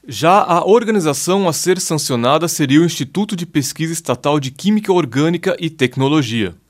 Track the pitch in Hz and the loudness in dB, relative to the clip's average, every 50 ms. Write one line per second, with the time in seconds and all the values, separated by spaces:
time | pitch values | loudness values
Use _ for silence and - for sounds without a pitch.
0 | _ - 127 98 - 165 190 214 190 185 170 175 156 180 208 240 233 208 220 208 | _ -12 -8 0 2 4 4 4 4 2 2 0 4 4 4 4 4 2 0 0
1 | 160 156 139 - - 175 185 202 196 175 151 - - 175 185 185 - - 165 147 | 0 0 -2 -2 -2 0 0 0 0 0 -2 -2 0 0 0 0 -2 -4 -4 -4
2 | - - 135 117 117 123 147 160 170 165 - - 151 135 139 151 170 170 165 - | -2 -2 -2 0 2 2 0 0 0 -2 -2 -2 0 4 4 4 4 4 0 -4
3 | 135 127 - 180 208 214 214 170 175 - - 147 131 - - - 165 160 165 156 | -8 -4 -2 -4 -4 -2 -4 -6 -8 -4 -2 -2 -2 -2 -6 -6 -6 -6 -6 -6
4 | - - 123 117 - 143 147 151 131 131 131 - - 196 214 214 214 196 190 180 | -4 -4 -4 -2 0 0 0 0 -2 -4 -10 -4 0 0 0 0 2 2 0 0
5 | 156 120 110 135 151 165 175 170 175 190 - - 170 160 160 - 131 127 - 135 | 0 0 0 0 0 0 0 -2 -2 -4 -4 -2 -6 -8 -2 0 -2 0 0 0
6 | 135 139 151 156 135 110 113 117 104 90 85 _ _ | 0 2 2 2 0 0 -2 -2 -2 -4 -6 _ _